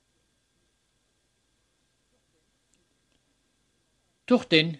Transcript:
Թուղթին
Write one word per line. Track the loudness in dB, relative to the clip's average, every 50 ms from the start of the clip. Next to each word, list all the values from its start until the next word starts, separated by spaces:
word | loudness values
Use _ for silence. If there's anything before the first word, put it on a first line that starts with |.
| _ _ _ _ _ _ _ _ _ _ _ _ _ _ _ _ _ _ _ _ _ _ _ _ _ _ _ _ _ _ _ _ _ _ _ _ _ _ _ _ _ _ _ _ _ _ _ _ _ _ _ _ _ _ _ _ _ _ _ _ _ _ _ _ _ _ _ _ _ _ _ _ _ _ _ _ _ _ _ _ _ _ _ _ _ -2
Թուղթին | -2 -2 0 2 0 0 0 0 -4 -12